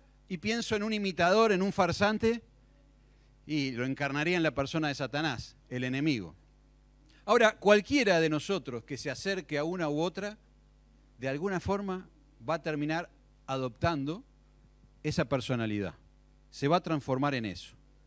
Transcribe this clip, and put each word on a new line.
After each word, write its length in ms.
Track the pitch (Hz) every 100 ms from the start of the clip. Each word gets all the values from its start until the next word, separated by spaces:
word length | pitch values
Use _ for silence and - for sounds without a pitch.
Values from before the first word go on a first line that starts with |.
| _ _ -
y 120 | 180
pienso 360 | 208 233 -
en 100 | 214
un 100 | 214
imitador, 580 | 214 202 170 175 208 226
en 80 | 190
un 100 | 196
farsante, 720 | - 180 - 208 214 226 233 - _ _ _ _ _ _ _ _ _ -
y 260 | 151 135
lo 120 | 120
encarnaría 540 | 127 135 139 139 156 180
en 40 |
la 120 | 160
persona 340 | 135 139 165 151
de 60 |
Satanás, 600 | 135 139 143 156 120 - - -
el 160 | 127
enemigo. 500 | 127 131 156 127 85 - _ _ _ _ _ _ - - -
Ahora, 320 | 233 220 -
cualquiera 640 | 185 208 196 285 214 170
de 100 | 160
nosotros 540 | 151 - 196 135 120
que 120 | - 135
se 140 | 147
acerque 480 | 127 190 190 165 147
a 60 |
una 260 | 156 180 160
u 100 | 147
otra, 380 | 170 180 202 214 _ _ _ _ _ - _ -
de 100 | 127
alguna 320 | 143 190 185
forma 480 | - 196 202 185 180 - _ - 117
va 60 |
a 80 | 165
terminar 480 | 160 151 147 160 175 _ _ _ -
adoptando 760 | 135 131 117 - 151 139 180 - _ _ _ - _ - _
esa 240 | 151 147 143
personalidad. 680 | 135 - 127 110 104 95 - - _ _ _ _
Se 200 | - 139
va 100 | 175
a 40 |
transformar 520 | 175 156 135 127 143
en 100 | 135
eso. 300 | 110 87 - - _ _